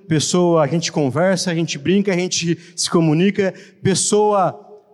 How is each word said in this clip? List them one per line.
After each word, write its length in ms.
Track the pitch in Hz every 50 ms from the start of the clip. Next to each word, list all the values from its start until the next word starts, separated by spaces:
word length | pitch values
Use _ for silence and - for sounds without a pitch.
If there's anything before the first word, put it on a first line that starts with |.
| - -
pessoa 540 | 160 151 143 - - 180 180 175 170 160 151
a 40 |
gente 240 | 135 165 170 165 -
conversa, 640 | - 175 147 131 120 151 175 190 190 175 - 185 165
a 20 |
gente 240 | 165 170 156 - 147
brinca, 340 | 135 156 185 202 202 202 185
a 40 |
gente 420 | 175 180 180 - - 170 170 165 - - - -
se 160 | - - -
comunica, 640 | - 175 165 160 151 160 180 202 196 208 196 185 180 - - - - _
pessoa 880 | - 185 185 - - - 214 208 208 208 208 196 185 151 - - - - - - _ _